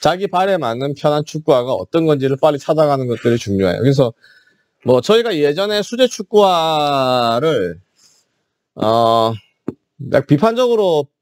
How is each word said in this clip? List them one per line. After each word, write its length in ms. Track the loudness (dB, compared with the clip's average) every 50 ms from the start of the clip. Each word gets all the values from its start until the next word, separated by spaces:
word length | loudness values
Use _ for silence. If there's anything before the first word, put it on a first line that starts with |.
자기 280 | 0 0 0 -2 -4 -4
발에 300 | -2 0 0 0 0 -2
맞는 360 | -2 -4 -4 -4 -4 -6 -6
편한 300 | -4 -2 -2 0 -2 -4
축구화가 500 | -6 -8 -6 0 2 2 2 2 0 -4
어떤 320 | -4 -4 -4 -2 0 0
건지를 300 | 2 0 0 0 -2 -2 0
빨리 180 | 0 0 0 0
찾아가는 480 | -2 -2 0 2 2 2 0 0 -2 -4
것들이 300 | -6 -4 -2 -2 -2 -2
중요해요. 420 | -2 -4 -2 0 0 0 0 0
그래서 320 | 0 0 2 2 0 0 -2 _ _ _ _ _ _ _ _ _ _ _ _ _ -2
뭐 160 | 0 2 2
저희가 360 | 2 2 2 2 0 0 -2
예전에 460 | 0 0 0 0 -2 -2 -2 -2 -4 -4
수제 260 | -4 -2 -2 -2 -2
축구화를, 1700 | -2 -4 -8 -2 2 2 4 4 2 2 0 0 -2 0 0 0 0 0 0 0 0 0 2 0 0 0 0 0 0 -2 -2 -4 -6 -10 -18 _ _ _ _ _ _ _ _ _ _ _ _ _ _ _ _ _ _
어, 560 | -4 0 2 2 4 4 4 4 2 2 0 -2 -4 -10 _ _ _ _ -16 -16 _ _ _ _ -16 -8 -2 -2
약 140 | -2 0
비판적으로 800 | 2 2 2 2 2 0 0 0 0 0 0 0 0 0 0 -2 -4 _ _